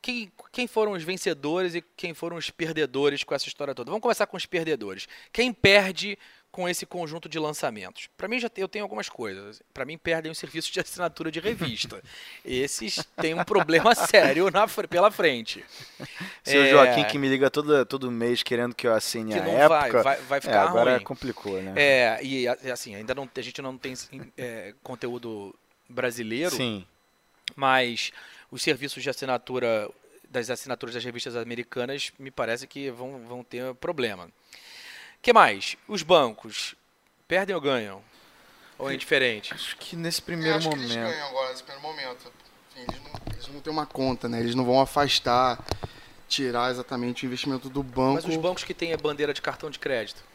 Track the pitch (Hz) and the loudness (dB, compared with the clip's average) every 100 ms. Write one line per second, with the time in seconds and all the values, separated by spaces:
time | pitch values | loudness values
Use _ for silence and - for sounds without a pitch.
0 | - 247 202 _ - - 247 220 214 190 | -6 -8 -10 _ -12 -6 -2 0 0 -2
1 | 160 185 190 151 147 170 185 170 _ - | -6 -4 -2 -2 -2 0 0 -4 _ -12
2 | 175 156 170 98 - - 160 156 151 131 | -10 -8 -10 -8 -10 -6 -4 -2 -2 2
3 | 143 139 - 143 - - 143 127 120 202 | 2 0 -2 -4 -4 -8 -8 -8 -6 -2
4 | 240 214 208 180 - 175 160 143 101 95 | 0 0 -2 -4 -4 -4 -2 -2 -4 -10
5 | - - - - 254 214 196 202 190 175 | -14 -18 -8 0 0 4 8 8 6 -4
6 | 196 208 - _ _ - 175 175 180 180 | -8 -10 -16 _ _ -6 -4 -4 -6 -8
7 | 160 165 - 160 151 151 143 107 92 - | -8 -10 -8 -4 -4 -2 -4 -4 -12 -14
8 | - _ 190 240 226 - 190 208 202 214 | -18 _ -6 -4 -4 -6 -6 -6 -8 -8
9 | 196 - 113 95 104 107 _ - 131 160 | -8 -8 -8 -8 -14 -20 _ -10 -10 -6
10 | - 165 160 160 147 160 - - - - | -2 -2 -2 -10 -8 -8 -4 -4 -6 -4
11 | 170 - 160 160 202 233 156 110 - 98 | -6 -4 -6 -4 -4 -4 -4 -4 -8 -10
12 | - - - - - 127 139 - 214 - | -18 -20 -18 -16 -6 -2 -2 -4 -6 -6
13 | - - 165 170 170 208 156 165 220 226 | -8 -4 -2 -2 2 2 6 6 6 6
14 | 185 208 143 143 190 175 214 - 180 175 | 8 8 8 6 4 4 2 0 0 6
15 | 202 208 170 123 113 - - - - - | 6 6 2 2 -6 -10 -12 -20 -20 -16
16 | - - 190 - - 143 139 143 127 120 | -16 -14 -14 -12 4 6 10 10 10 8
17 | - 143 139 131 135 - 147 147 120 135 | 2 2 2 4 4 2 4 4 4 -2
18 | 127 117 120 123 - 120 120 117 123 110 | -4 -2 0 0 0 0 0 -2 2 2
19 | - 120 110 104 - 120 151 156 135 117 | 0 -6 -2 -2 2 8 8 8 4 4
20 | 131 139 131 139 - 107 98 175 123 127 | 4 0 -2 -4 2 4 4 4 4 2
21 | 98 135 131 - 104 95 95 101 143 135 | -2 -8 -8 -8 -6 -6 -4 2 4 6
22 | 120 113 135 135 120 131 131 120 123 101 | 4 2 -4 -2 -2 -2 -6 -10 -10 -12
23 | 110 131 135 - 120 123 135 131 135 127 | -6 -6 -6 -10 -10 -10 -12 -10 -12 -12
24 | - 135 131 - 123 113 95 - - 123 | -14 -16 -18 -12 -10 -10 -14 -16 -16 -10
25 | 123 123 120 107 98 - _ _ _ 123 | -8 -8 -10 -10 -12 -18 _ _ _ -4
26 | 127 117 110 120 175 131 123 104 92 _ | -4 -4 -6 -2 -2 -2 -2 -4 -10 _
27 | _ _ _ _ - - 135 131 123 113 | _ _ _ _ -14 -2 2 4 2 -2
28 | - - - - - 127 - 131 139 135 | -6 -10 -20 -20 -18 -4 -2 -2 -4 -6
29 | 131 127 135 123 - 127 120 110 104 - | -6 -4 -2 -4 -2 -2 2 0 -2 -12
30 | _ - _ 127 113 123 135 120 120 120 | _ -20 _ -6 -4 -8 -6 -8 -6 -8
31 | 123 120 127 120 117 120 120 131 123 135 | -8 -8 -8 -6 -6 -8 -8 -6 -6 -6
32 | - _ 135 - 113 120 131 139 139 120 | -8 _ -14 -6 -4 -4 -8 -10 -10 -10
33 | 127 135 117 123 120 120 131 123 165 165 | -12 -14 -14 -14 -12 -10 -10 -8 -8 -4
34 | 117 95 87 _ _ - - - - - | -4 -4 -14 _ _ -20 -20 -20 -20 -20
35 | - _ - 226 151 98 - - - 208 | -20 _ 6 8 8 4 -6 -10 -6 -6
36 | 156 175 123 107 113 - - - _ _ | 6 6 6 -2 -12 -10 -10 -12 _ _
37 | _ _ _ 175 196 180 139 127 107 98 | _ _ _ 0 0 -2 0 0 -2 -12
38 | 107 _ - _ - - - - 135 135 | -20 _ -20 _ -20 -20 -20 -10 -8 -6
39 | - 143 127 107 - - - - - 170 | 0 2 2 -2 -10 -10 -10 -10 -12 -8
40 | 165 170 - 170 160 156 160 147 123 117 | -6 -6 -6 -4 0 0 0 -2 -4 -4
41 | 113 156 143 131 131 127 135 139 151 151 | -4 -4 -6 -4 -4 -6 -14 -14 -12 -10
42 | 131 123 120 - - _ _ 131 123 262 | -10 -12 -18 -20 -20 _ _ -14 -12 -12
43 | - - - - - 143 156 156 147 - | -16 -14 -12 -12 -12 -12 -8 -6 -6 -2
44 | 131 123 120 117 117 123 123 131 135 147 | -2 -2 -4 -4 -2 0 4 6 6 2
45 | 139 - 127 120 127 117 - - - - | 2 2 2 4 4 0 -6 -8 -8 -16
46 | - - - - 131 120 123 123 123 127 | -20 -20 -6 -2 -2 0 0 -2 -6 -4
47 | 120 123 131 123 143 131 131 135 135 123 | -4 -4 -6 -4 -4 -4 -4 -6 -4 0
48 | 131 143 170 160 170 180 - 175 165 156 | 2 2 0 -2 -2 -4 -8 -6 -4 0
49 | 147 147 147 143 - 131 156 135 143 127 | -2 0 -2 -2 -6 -6 -10 -8 -4 -4
50 | 107 - - | -4 -12 -20